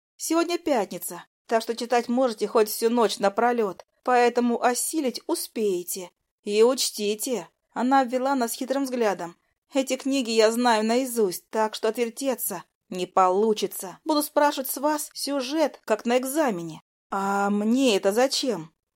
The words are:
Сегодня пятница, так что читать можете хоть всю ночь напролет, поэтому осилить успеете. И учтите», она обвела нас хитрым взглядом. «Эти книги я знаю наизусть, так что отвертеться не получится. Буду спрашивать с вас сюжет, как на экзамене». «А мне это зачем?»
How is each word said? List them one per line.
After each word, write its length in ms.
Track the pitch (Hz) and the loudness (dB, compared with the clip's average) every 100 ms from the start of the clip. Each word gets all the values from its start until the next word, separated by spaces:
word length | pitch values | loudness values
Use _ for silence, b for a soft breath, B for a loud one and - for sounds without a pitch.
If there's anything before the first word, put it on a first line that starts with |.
| _ - | _ -12
Сегодня 420 | - 330 339 339 | -2 0 0 -2
пятница, 680 | 330 247 190 180 - 175 - _ - | 0 0 -2 -6 -10 -12 -16 _ -2
так 160 | 226 | -2
что 140 | 226 226 | -2 -6
читать 320 | 233 240 233 | 0 0 0
можете 400 | 240 262 214 208 | 0 0 -2 0
хоть 200 | 233 214 | 2 2
всю 220 | - 226 | 0 0
ночь 280 | 240 202 - | 2 0 2
напролет, 680 | 202 196 240 240 202 - - _ | 0 2 0 2 -2 -6 -18 _
поэтому 600 | - 247 240 240 240 233 | 0 4 4 2 0 2
осилить 600 | 240 247 - 320 254 - - | 2 0 -4 -2 -2 -4 -6
успеете. 840 | 349 - 240 208 180 175 190 175 _ _ _ | -6 -6 -2 -2 -2 -4 -10 -12 _ _ _
И 200 | 208 208 | -2 4
учтите», 840 | 233 262 - - 202 220 277 220 160 _ _ | 4 4 -4 -4 -4 -2 -4 -6 -6 _ _
она 280 | - 247 277 | -4 2 2
обвела 340 | 247 254 269 | 2 -2 0
нас 180 | 277 233 | 0 -2
хитрым 320 | - 254 269 | -4 -4 -2
взглядом. 520 | 262 247 220 185 170 - _ _ _ | -2 0 0 0 -8 -16 _ _ _
«Эти 240 | 277 269 254 | -4 -2 -4
книги 340 | 269 277 226 | -2 -2 0
я 200 | 220 220 | 4 4
знаю 340 | 226 247 220 | 4 2 2
наизусть, 640 | 220 240 262 233 202 175 _ | 2 0 0 0 0 -2 _
так 260 | 220 214 | -2 -2
что 140 | - 220 | -2 -4
отвертеться 760 | 220 233 233 269 226 - 180 - _ - | -2 -4 -4 -4 -4 -6 -8 -14 _ -12
не 160 | 185 180 | -8 0
получится. 960 | 190 185 190 220 208 196 - 185 165 | 4 4 4 2 2 -2 -6 -12 -12
Буду 180 | 320 302 | -2 0
спрашивать 460 | 294 294 294 294 262 | 2 2 2 2 -6
с 80 | 277 | -4
вас 320 | 294 302 - | -2 -2 -6
сюжет, 680 | - 269 285 254 311 285 - - | -10 -6 -4 -2 0 -2 -2 -4
как 180 | 214 | -4
на 140 | 233 254 | 0 -2
экзамене». 640 | 262 294 277 175 165 156 _ _ - | 0 -2 0 -2 -8 -14 _ _ -8
«А 360 | 202 196 202 202 | -4 -2 0 0
мне 440 | 208 214 254 262 190 | 0 2 2 4 4
это 140 | 196 | 2
зачем?» 640 | 214 269 - 269 185 160 _ _ | 2 0 0 -2 -4 -8 _ _